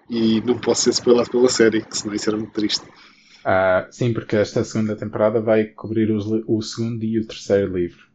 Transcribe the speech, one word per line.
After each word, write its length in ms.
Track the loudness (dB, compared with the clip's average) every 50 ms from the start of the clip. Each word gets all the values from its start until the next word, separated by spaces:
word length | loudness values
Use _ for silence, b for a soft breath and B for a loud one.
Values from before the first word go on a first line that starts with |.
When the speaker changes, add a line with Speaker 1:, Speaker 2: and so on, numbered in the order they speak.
| _ -6
Speaker 1:
e 300 | -2 0 2 2 2 2
não 160 | 0 0 -2
posso 260 | 0 0 0 0 2 2
ser 80 | 0
spoilado 380 | 0 2 4 4 4 4 4 2
pela 200 | 2 4 4 4
série, 320 | 4 4 4 4 4 2
que 160 | -2 -4 -8
senão 160 | -8 -6 -6 -6
isso 160 | -4 -4 -4
era 80 | -4
muito 160 | -4 -6 -6 -4
triste. 320 | -4 -2 -2 -2 -4 -8 -10 b b b b b b b b b b b
Speaker 2:
Ah, 440 | 0 2 2 2 2 2 0 -2 -4
sim, 240 | -6 -4 -2 -2 -2
porque 220 | -4 -4 -2 0
esta 280 | 0 0 0 0 -2 -4
segunda 300 | -2 -2 -2 -2 -2 -4
temporada 440 | -6 -8 -6 -2 0 2 2 2 2
vai 260 | 2 2 2 2 2
cobrir 460 | 0 -4 -12 -10 -4 -2 0 0 0
os 140 | 0 -2 -2
li-, 180 | -2 -4 -4 -2
o 160 | -2 -2 -2
segundo 420 | -2 -4 -6 -6 -4 -4 -4 -4 -4
e 120 | -2 -2
o 80 | -2 -4
terceiro 520 | -4 -8 -10 -2 0 2 2 2 0 -2
livro. 280 | -2 -4 -4 -6 -12 -20 _ _